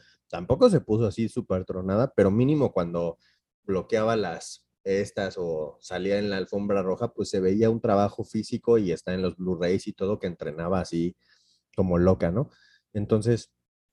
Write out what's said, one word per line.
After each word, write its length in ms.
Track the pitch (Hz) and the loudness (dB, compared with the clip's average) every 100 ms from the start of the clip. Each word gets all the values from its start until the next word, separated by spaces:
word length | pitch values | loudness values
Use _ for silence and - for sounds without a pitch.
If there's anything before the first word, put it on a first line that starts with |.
| _ _ _ | _ _ _
Tampoco 400 | - 180 135 247 | -6 -2 4 4
se 100 | 165 | 4
puso 260 | - 110 110 | 2 0 0
así 220 | 117 110 | 0 -4
súper 360 | 123 - 92 | -4 -4 -4
tronada, 480 | 92 92 95 104 139 | -4 -6 -2 0 0
pero 160 | - 98 | 2 4
mínimo 420 | 107 135 151 120 | 4 2 2 0
cuando 460 | 95 85 85 85 - _ _ _ _ | 0 -2 -2 -4 -6 _ _ _ _
bloqueaba 520 | - 90 - 110 110 113 | -4 -4 -2 0 0 0
las 500 | 90 82 - - _ _ | -2 -6 -14 -18 _ _
estas 520 | 98 98 104 107 95 92 | -2 -2 -2 -4 -6 -4
o 400 | 85 78 73 - | -4 -4 -6 -12
salía 380 | - 90 98 101 | -10 -6 -2 0
en 100 | 101 | -2
la 80 | 95 | -4
alfombra 440 | 90 101 101 98 | -4 -4 -2 0
roja, 300 | 92 90 117 | 0 -2 -4
pues 160 | - 95 | -6 -4
se 100 | 98 | 0
veía 300 | 92 104 113 | 2 4 2
un 100 | 117 | 2
trabajo 440 | 110 101 101 - | 2 4 2 -2
físico 540 | - 110 101 117 - 117 | -6 -6 -6 -2 2 4
y 140 | 92 | 2
está 220 | 80 90 | -2 -4
en 80 | 92 | -2
los 140 | 90 90 | -2 -4
Blu-rays 500 | 92 82 87 95 107 | -4 -2 0 0 -2
y 60 | |
todo 240 | - 98 104 | -4 -4 -2
que 80 | 92 | -6
entrenaba 540 | 85 78 76 85 95 | -6 -8 -6 -2 -2
así 360 | 85 85 87 - _ _ _ _ _ - | -2 -2 -2 -4 _ _ _ _ _ -2
como 220 | 92 87 | 2 4
loca, 320 | 92 92 85 | 4 4 2
¿no? 180 | 101 - _ _ _ _ | 0 -4 _ _ _ _
Entonces, 580 | 104 101 110 110 113 - _ _ _ _ | -6 0 0 2 0 -4 _ _ _ _